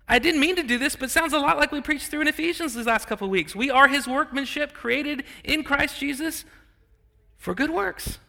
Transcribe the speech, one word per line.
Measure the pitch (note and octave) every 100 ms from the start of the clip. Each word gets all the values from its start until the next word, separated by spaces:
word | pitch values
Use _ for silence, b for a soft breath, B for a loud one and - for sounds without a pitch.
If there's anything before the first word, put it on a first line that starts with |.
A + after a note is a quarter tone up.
| -
I | B3
didn't | A#3 D4+
mean | D4+ F4+
to |
do | C4 A#3+
this, | C#4 -
but | C4
it |
sounds | E4 E4
a | D4
lot | C#4+ D#4
like | D4
we | D4
preached | C#4 D4 -
through | D4+
in | D4+
Ephesians | D4+ E4 E4+ D#4+
these | A#3 A#3
last | A3 -
couple | G#3+ G3
of |
weeks. | F#3+ D#3 F#3+
We | C4+
are | C4 C4+
his | C#4 B3+
workmanship, | C4 D4+ C4 C4+ D4 D4
created | - A#3 B3+ D4 C#4 - B
in | - D4+
Christ | C4+ C#4 C#4+ -
Jesus | C#4 C4+ D#4+ - - b b b b _ _ _ _ _
for | -
good | F3+ D4+
works. | E4+ G4 - - -